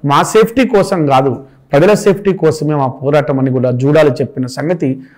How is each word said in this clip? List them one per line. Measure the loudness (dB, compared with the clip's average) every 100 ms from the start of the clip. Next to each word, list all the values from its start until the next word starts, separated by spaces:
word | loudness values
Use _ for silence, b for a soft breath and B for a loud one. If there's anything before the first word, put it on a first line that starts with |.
| 0
మా | 0
సేఫ్టీ | 2 2 2 0 0
కోసం | 2 0 0 2
కాదు, | 2 2 -4 B B _
ప్రజల | 2 4
సేఫ్టీ | 4 2 0 -2
కోసమే | 0 0 0 -2 -2
మా | -2
పోరాటం" | -4 -2 0 0 -2
అని | 0
కూడా | 0 0
జూడాలు | 0 2 4 2
చెప్పిన | 0 -6 -4 -8
సంగతి | -6 -6 -2 -4 -4 B